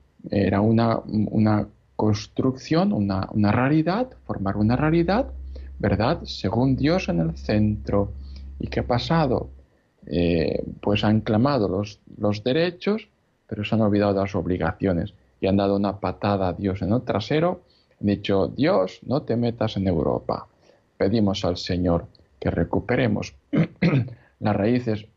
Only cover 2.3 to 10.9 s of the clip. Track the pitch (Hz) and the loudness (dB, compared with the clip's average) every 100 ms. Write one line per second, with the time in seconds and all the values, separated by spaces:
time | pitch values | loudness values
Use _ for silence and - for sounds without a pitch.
2.3 | - 131 131 - 160 202 202 101 95 - | -2 -2 -2 0 2 2 2 0 -2 -2
3.3 | - 104 113 131 156 160 196 254 - - | 2 2 4 4 2 2 0 -4 -8 -10
4.3 | - 98 104 107 127 151 170 170 208 277 | -6 -4 2 2 4 4 2 2 0 -2
5.3 | - - - - - 104 98 117 165 - | -8 -12 -14 -14 -4 0 2 2 0 -6
6.3 | - 101 113 131 123 139 180 - 170 165 | -6 -2 0 2 2 2 2 0 0 -2
7.3 | 165 - 107 107 104 - 101 101 - - | -2 0 2 2 0 -2 0 0 -6 -14
8.3 | - - - - - 117 120 - 165 143 | -14 -14 -10 -6 -4 -2 -2 0 2 2
9.3 | 104 - - - _ _ _ - 80 85 | 0 -4 -12 -20 _ _ _ -6 0 2
10.3 | 85 71 - - - - | 2 0 -2 -6 -6 -2